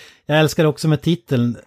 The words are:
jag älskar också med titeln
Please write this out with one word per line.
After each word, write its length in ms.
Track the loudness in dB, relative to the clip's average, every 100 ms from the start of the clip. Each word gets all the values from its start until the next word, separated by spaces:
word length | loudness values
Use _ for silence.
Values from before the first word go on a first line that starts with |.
| -20 _ -2
jag 140 | 0
älskar 260 | 2 2 0
också 220 | 0 -2
med 140 | 0
titeln 560 | 0 -4 -2 -2 0 -4